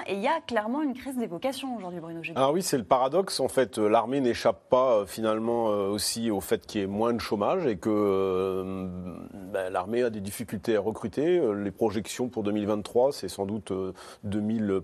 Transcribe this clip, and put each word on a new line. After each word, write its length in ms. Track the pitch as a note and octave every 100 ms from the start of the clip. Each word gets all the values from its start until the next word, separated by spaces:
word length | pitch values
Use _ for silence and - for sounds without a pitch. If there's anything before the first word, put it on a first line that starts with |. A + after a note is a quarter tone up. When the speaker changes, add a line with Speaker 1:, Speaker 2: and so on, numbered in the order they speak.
| -
Speaker 1:
Et 80 | G3
il 40 |
y 80 | B3+
a 140 | D#4+
clairement 400 | - A3+ G#3+ C#4+
une 140 | D4 A#3
crise 200 | C4+ B3+
des 120 | G3+
vocations 500 | E3+ C4 C4 C4+ A3+
aujourd'hui, 220 | F3+ F3
Bruno 240 | E3 E3
Gegot. 160 | D#3+ B2
Speaker 2:
Ah 120 | C3+
oui, 120 | F3
c'est 140 | F#3 C#3
le 60 |
paradoxe. 560 | G2 B2+ C3 E3+ F#3 -
En 80 | B2+
fait, 300 | C3+ B2+ A#2
euh, 100 | G#2+
l'armée 320 | A2+ A2+ C#3
n'échappe 480 | B2 G#2+ A#2+ - -
pas, 240 | B2+ C3
euh, 120 | G#2+ G2
finalement, 640 | - A2 A2 A2+ A#2 A2+
euh, 180 | G#2 G2
aussi 440 | G#2 - A#2 A2+
au 100 | G2
fait 240 | - A2 -
qu'il 160 | G#2
y 20 |
ait 40 | F#2+
moins 260 | G2+ A#2
de 60 | A#2
chômage 480 | - G#2+ A2+ F#3 D3
et 100 | F#2+
que, 120 | A#2
euh, 1000 | G#2 G2+ F#2+ F#2+ F#2 F#2+ F#2+ F#2+ F#2+ F#2 F2+ F2+ E2+ F2 G2+ F#2+
ben, 180 | G2 F#2
l'armée 300 | F#2+ F#2 A#2+
a 80 | B2
des 120 | A2
difficultés 540 | G2 - A#2 G#2 - G#2+
à 60 |
recruter. 560 | G2+ G#2+ G2+ C3+ D#3+ F3+
Euh, 160 | A#2+
les 180 | G2+ G2+
projections 580 | - A2 G#2 - - B2
pour 120 | A2+
deux 100 | G#2
mille 160 | G#2+ G2+
vingt-trois, 440 | G#2+ - A#2+ C3+
c'est 160 | - F#2+
sans 160 | - G2
doute, 260 | A2 -
euh, 220 | F#2+ F#2+ - - -
deux 180 | G#2 G#2
mille 400 | G#2+ A2+ G#2 F#2+